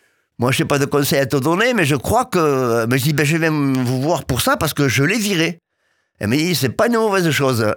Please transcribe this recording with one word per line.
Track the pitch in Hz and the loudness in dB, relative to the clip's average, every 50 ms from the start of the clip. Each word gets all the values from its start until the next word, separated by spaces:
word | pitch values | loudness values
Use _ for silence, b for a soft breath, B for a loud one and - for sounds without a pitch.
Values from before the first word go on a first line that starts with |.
| b b b b b b b b | b b b b b b b b
Moi, | 113 123 123 | -2 0 0
je | - 160 | 0 0
n'ai | - | 0
pas | 147 139 | 0 0
de | 143 | 0
conseils | - - 147 143 - 160 139 | 0 0 0 0 0 0 0
à | 139 | 0
te | 117 - | 0 0
donner, | 143 123 156 170 185 220 254 254 | 0 0 0 0 0 0 0 2
mais | 214 170 | 2 2
je | 131 151 | 0 0
crois | 135 - - 202 240 247 | -2 -2 0 0 0 0
que, » | - - 185 160 151 139 131 131 120 113 117 113 117 | 0 0 0 2 2 2 0 0 0 0 0 0 0
mais | 123 135 | 0 0
je | 117 | 0
dis, « | 151 156 | 0 0
Ben, | 143 151 | 0 0
je | 139 160 | 0 0
viens | 165 160 165 | 0 0 0
vous | 156 151 143 135 131 131 127 120 131 127 | 0 0 0 0 0 0 0 -2 -2 -2
voir | 131 156 175 139 - | 0 0 -2 -2 -2
pour | - 131 117 | -2 -2 -2
ça | - 285 277 | 0 0 0
parce | 220 170 151 - | 0 -2 -2 -2
que | - 147 135 | 0 0 0
je | 113 127 139 | 0 0 0
l'ai | 156 202 240 | 0 0 0
viré. » | 202 208 202 165 160 165 170 - _ _ _ _ _ _ _ _ _ _ _ - | -2 -2 0 0 -2 -2 -4 -8 _ _ _ _ _ _ _ _ _ _ _ -8
Elle | - 101 | -4 -2
me | 120 | 0
dit, « | 151 156 180 170 | 0 0 0 0
C'est | 123 127 123 | 0 -2 -2
pas | 107 - 220 | 0 0 0
une | 240 240 | 0 2
mauvaise | 226 226 220 190 190 175 165 | 2 0 2 0 0 0 0
chose. | 139 127 139 131 131 110 113 104 - | 0 0 0 0 0 0 0 -2 -2